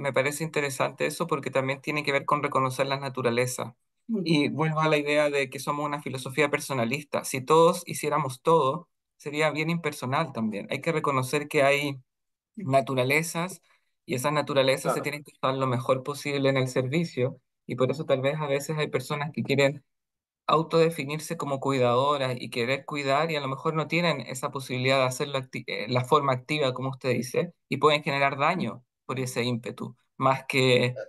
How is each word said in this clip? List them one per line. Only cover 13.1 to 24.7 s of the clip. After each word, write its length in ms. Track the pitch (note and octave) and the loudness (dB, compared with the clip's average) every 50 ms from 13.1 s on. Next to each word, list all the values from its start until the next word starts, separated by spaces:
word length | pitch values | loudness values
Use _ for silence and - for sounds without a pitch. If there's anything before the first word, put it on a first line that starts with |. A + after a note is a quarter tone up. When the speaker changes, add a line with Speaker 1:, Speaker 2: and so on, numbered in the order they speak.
| D3 D#3 E3 E3 - E3 E3+ F#3+ F#3 - _ _ _ _ _ _ _ _ _ | 2 2 0 -2 -4 -4 -6 -6 -8 -14 _ _ _ _ _ _ _ _ _
Speaker 1:
y 80 | - C3 | -6 -4
esas 180 | B2+ B2+ D3 | -2 -2 0
naturalezas 640 | D3+ D3 C#3 - C#3+ C3+ C3 C3+ C3+ C3+ - - A#2+ | 0 0 0 2 2 4 4 4 2 2 0 0 0
se 60 | - | 0
Speaker 3:
Claro. 20 | |
Speaker 1:
tienen 220 | - D3 C#3+ D3 D3 | -2 -4 -6 -8 -10
que 80 | - - | -18 -8
usar 200 | _ - C3 C3+ | _ -2 0 0
lo 100 | C3+ C3+ | 0 0
mejor 360 | C3 B2 B2 B2 - C3 B2+ | 0 0 0 2 2 0 0
posible 460 | C3 D3 C#3+ C#3+ - D3 C#3+ C#3 C3+ C3+ | 0 -4 -8 -6 -4 -4 0 2 2 2
en 80 | C3+ | 4
el 120 | C3 C3 C3 | 2 0 0
servicio 720 | - C3 B2+ B2+ C3+ E3+ E3+ E3 - C3 B2 - - - _ _ _ _ _ | 0 -2 -2 0 0 -2 -2 -2 -2 -2 -2 -2 -2 -8 _ _ _ _ _
y 100 | - C3 | -8 -2
por 140 | B2+ C3+ B2+ | 0 0 0
eso 140 | C3+ D#3 D#3+ | 0 -2 0
tal 140 | - C#3 C3 | 0 0 2
vez 140 | B2+ - D#3+ D#3 | 2 0 -2 -2
a 60 | D3+ | -2
veces 300 | C#3 C#3 C#3+ C#3+ - D#3+ D#3 | -2 -2 -2 -2 -4 -2 -2
hay 100 | D3 D3 | -2 -2
personas 420 | - C3+ C3 - D3+ D3 D3 D#3 | -2 -4 -4 -4 -6 -6 -6 -6
que 100 | - - | -6 -4
quieren 420 | B2 - C#3 C3+ C#3 C#3 C#3+ C#3+ - _ _ _ _ _ _ _ _ _ _ _ _ | -2 0 2 4 4 4 2 -2 -10 _ _ _ _ _ _ _ _ _ _ _ _
autodefinirse 880 | - D3+ D#3 D#3+ D#3 E3+ E3 D#3+ E3 E3 D#3 C3+ C#3 D3+ D#3 - - E3 E3+ | 2 2 2 2 4 4 4 4 4 2 -2 -6 -6 -6 -8 -6 -8 -8 -6
como 200 | - C#3+ C#3 B2+ | -4 -4 -4 -2
cuidadoras 760 | C#3 C3+ C#3 C3 B2 A#2+ A#2+ B2 C3+ C#3+ D3 C#3 C3 B2+ B2+ - | 0 0 2 4 4 4 4 4 4 2 2 0 0 -2 -4 -6
y 120 | - A2+ | -8 -6
querer 340 | - B2+ A#2 B2 C3+ C3+ - | -4 -2 0 0 -2 -2 -4
cuidar 460 | - D3+ C#3+ C#3+ C3+ C3+ C#3+ D#3+ E3 | -6 -6 -2 0 2 2 2 2 0
y 60 | D#3 | -2
a 40 | D3 | -2
lo 80 | C#3 C3 | -2 -4
mejor 260 | C3+ C3+ - D#3+ D#3 | -6 -4 -4 -2 -2
no 120 | D#3+ D3 | -2 -2
tienen 340 | C#3 D#3 E3+ F3 E3 D3 C3+ | 0 0 0 2 2 0 -2
esa 300 | - - B2+ - - C3+ | -4 -8 -8 -6 -6 -6
posibilidad 480 | - C#3 C3+ - | -6 -8 -8 -6